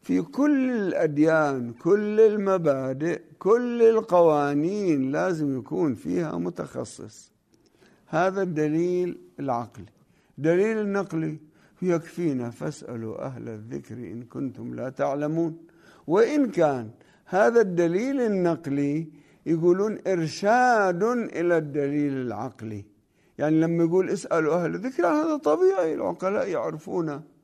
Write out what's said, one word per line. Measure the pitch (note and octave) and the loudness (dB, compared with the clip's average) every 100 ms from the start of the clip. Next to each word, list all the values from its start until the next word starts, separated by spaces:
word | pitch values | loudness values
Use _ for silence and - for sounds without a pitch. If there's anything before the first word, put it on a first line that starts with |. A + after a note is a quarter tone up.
في | - F3+ | 0 -2
كل | E3 A3+ D4 C#4 B3+ | -2 0 2 2 0
الأديان، | A#3+ F#3+ - D#3+ C#3+ D#3+ D#3+ D3 C3+ A#2+ | -2 -2 0 0 4 4 4 2 -2 -6
كل | A#2 E3 G3+ G#3 G#3+ | -4 2 2 2 6
المبادئ، | A3 G#3 G3 F#3+ D#3+ C3+ C3 C3+ D#3+ E3 - - | 6 4 0 2 2 0 -2 -4 -4 -4 -8 -6
كل | F#3 A#3 B3 A#3+ | 2 2 2 4
القوانين | A3+ A3 A3 F3 E3+ D3+ C#3+ C#3+ E3 G#3 G3 C#3+ C3 | 6 4 4 6 6 4 2 0 -2 -2 0 0 0
لازم | D3+ F3+ E3 D3 C3 | -2 -2 -2 -2 -4
يكون | A2 E3+ D#3+ A2+ | -4 -2 0 -2
فيها | D#3 F3+ D#3+ E3+ | -4 -4 -2 -4
متخصص. | F3 F3 D3 B2+ A#2+ - G#2 - - _ _ _ _ _ _ _ _ | -6 -6 -10 -8 -10 -12 -18 -20 -20 _ _ _ _ _ _ _ _
هذا | D#3+ F#3+ F#3+ | 0 0 0
الدليل | F#3 D3+ D3+ D#3+ F3 F3+ F3+ - - - | -4 -2 0 0 0 0 -2 -6 -18 -10
العقلي. | C#3 A#2+ A2+ - F2 _ _ _ _ - | -4 -4 -6 -14 -20 _ _ _ _ -2
دليل | D3+ F3 G#3+ A3 | 0 2 2 0
النقلي، | G#3 G3 G3 D#3+ D#3+ D3+ - _ _ _ | -2 -4 -4 -4 -6 -8 -16 _ _ _
يكفينا | F#3 E3+ E3+ - E3+ C3 A#2 | -2 -2 -4 -4 -2 -2 -6
فاسألوا | A2 D#3+ - - A#2 A2+ - C3+ | -8 -10 -10 -12 -10 -8 -8 -10
أهل | A#2+ A#2 | -10 -12
الذكر | G#2+ A2+ C#3+ B2+ A#2 | -14 -12 -12 -12 -14
إن | G#2+ A2 | -12 -12
كنتم | B2+ - C3+ A2+ A#2+ A#2+ | -12 -8 -8 -8 -12 -8
لا | B2 | -10
تعلمون. | C3 C#3+ C#3+ D3 E3 E3 D#3+ - _ - - - | -4 -4 -2 -2 0 -2 -4 -18 _ -20 -18 0
وإن | F3+ A#3 D4 B3+ | 2 4 2 0
كان | E3+ D#3 C3 A2 - _ _ - | 2 2 2 -6 -14 _ _ -4
هذا | F#3 A#3 A#3 | 2 4 4
الدليل | G3+ E3+ E3+ F3+ B3+ C#4 | 2 2 2 0 -2 0
النقلي | A#3 G3 F3 E3 C#3+ C#3+ C#3+ D3+ D#3+ - _ _ - | 0 2 2 0 -2 -2 0 -2 -6 -14 _ _ -2
يقولون | E3 F3 F#3 G#3 G3+ F3 | 2 4 4 0 -2 -2
إرشاد | F3+ D#3+ - G3+ A#3+ B3 A3+ F#3+ F3 | -2 -2 -2 2 4 4 4 2 2
إلى | G#3+ B3 A3 D3 F3 E3 | 0 0 -4 -2 2 2
الدليل | D3+ C#3+ C#3+ D3 D3 | 0 -2 -2 0 -2
العقلي، | C3 B2 G#2 B2 - A2 G#2+ G2+ _ _ _ _ - | -2 -4 -6 -8 -10 -12 -12 -14 _ _ _ _ -4
يعني | D3 D#3+ | 0 2
لما | E3 E3+ | 2 2
يقول | E3+ F#3 F#3+ | 2 2 0
اسألوا | F3 - E3 D#3 E3+ | -4 0 0 2 0
أهل | E3+ E3+ | -2 -4
الذكر، | A#3+ C4 F4 | -6 0 0
هذا | D4+ D#4+ D4+ | 2 0 0
طبيعي، | D4 D#4 F#4 F#4+ D#3+ | 0 4 4 2 -2
العقلاء | - F#3 F3 F#3 G#3 F#3+ | -2 -4 -4 -4 -2 -2
يعرفونه. | D#3 D#3+ D#3 F3+ F#3 D#3+ D3+ - _ | -2 -4 -8 -6 -4 -4 -6 -12 _